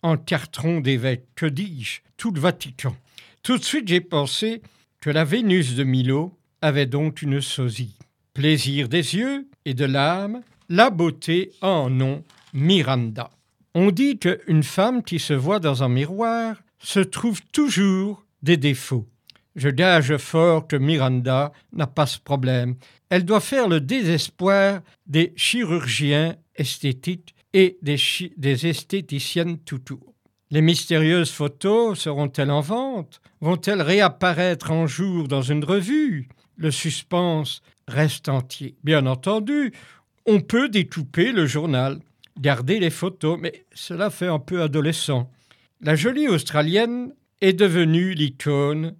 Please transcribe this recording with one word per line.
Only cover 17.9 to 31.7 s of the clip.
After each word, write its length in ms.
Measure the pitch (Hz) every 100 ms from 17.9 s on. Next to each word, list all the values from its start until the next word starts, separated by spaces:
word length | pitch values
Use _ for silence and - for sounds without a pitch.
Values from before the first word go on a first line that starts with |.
| 190 196 202 _ _
des 160 | 143 170
défauts. 500 | 143 131 - 127 107 _ _ - _ -
Je 140 | 135
gage 480 | 131 180 175 131 147
fort 500 | - 160 170 160 160
que 80 | 147
Miranda 760 | 135 160 131 127 127 131 147 - _
n'a 120 | - 143
pas 220 | - 143
ce 120 | -
problème. 560 | - 143 127 127 120 127 - _ _
Elle 160 | 185 175
doit 140 | 214
faire 280 | - 277 226
le 140 | 165
désespoir 1000 | 135 262 185 165 - _ 185 196 196 196 - _ -
des 280 | 151 170 170
chirurgiens 1000 | - 233 214 170 123 120 147 143 160 165 _ -
esthétiques 800 | 139 - 143 131 - 180 - _ _
et 240 | 190 185 185
des 160 | 143 147
chi-, 360 | - - 180 -
des 280 | 139 131 160
esthéticiennes 920 | 160 - 196 151 139 - 175 170 170
tout 200 | - 135
court. 360 | 131 135 - _ _ _ _
Les 120 | 147
mystérieuses 720 | 160 170 - 165 156 175 165
photos 680 | - 147 - 196